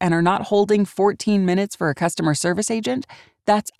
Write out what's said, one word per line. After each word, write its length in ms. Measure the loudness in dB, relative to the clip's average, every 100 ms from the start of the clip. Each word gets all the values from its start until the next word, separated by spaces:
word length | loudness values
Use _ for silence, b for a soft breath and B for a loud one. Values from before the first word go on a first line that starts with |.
and 140 | -2
are 80 | 2
not 220 | 2 0
holding 400 | 0 0 2 2
fourteen 600 | 0 2 0 0 0 0
minutes 300 | 2 0 -2
for 160 | -4 -4
a 40 | -2
customer 380 | -2 -2 -2
service 360 | 0 -2 -2 -2
agent, 340 | -4 -2 -4 -6 B B B 0
that's 260 | 0 0 _